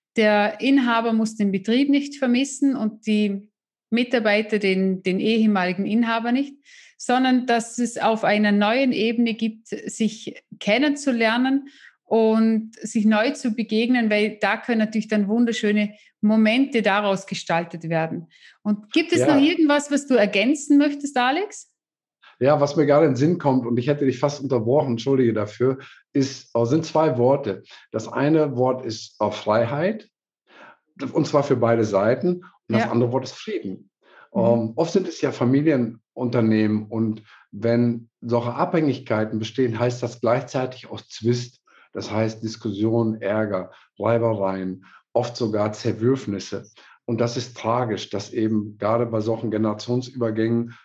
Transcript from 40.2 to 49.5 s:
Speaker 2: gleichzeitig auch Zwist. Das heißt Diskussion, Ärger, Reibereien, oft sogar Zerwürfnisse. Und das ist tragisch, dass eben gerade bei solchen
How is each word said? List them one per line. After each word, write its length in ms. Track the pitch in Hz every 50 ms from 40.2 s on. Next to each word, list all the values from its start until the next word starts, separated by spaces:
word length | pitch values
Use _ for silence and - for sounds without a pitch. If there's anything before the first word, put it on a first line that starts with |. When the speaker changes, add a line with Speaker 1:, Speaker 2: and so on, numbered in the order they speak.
Speaker 2:
gleichzeitig 680 | - 113 120 131 127 - - 139 127 127 - - - -
auch 100 | - 110
Zwist. 600 | - - - - 110 113 120 120 120 123 - _ _ _ _ - - _ -
Das 180 | 98 95 -
heißt 320 | 104 107 110 110 110 - -
Diskussion, 800 | 110 107 - - 113 98 98 107 113 113 117 117 110 107 110
Ärger, 500 | 110 98 104 110 110 101 101 92 90 - - - _ _ _ -
Reibereien, 880 | 101 107 117 117 117 117 110 101 98 95 95 95 95 92 92 95 - - - - _ _ -
oft 240 | 117 120 - -
sogar 360 | - 120 107 104 104 104 110 107
Zerwürfnisse. 920 | - - 120 101 104 110 123 135 135 - - 101 95 92 - - 98 - - _ - - - - _ _
Und 140 | - 120 117
das 160 | 123 123 123
ist 200 | 135 113 - -
tragisch, 540 | - - 110 113 123 127 113 107 95 - -
dass 220 | - 101 101 - -
eben 460 | 120 110 110 110 107 104 104 104 -
gerade 280 | 104 104 113 117 120
bei 140 | 113 113 110
solchen 300 | 107 113 113 110 - 110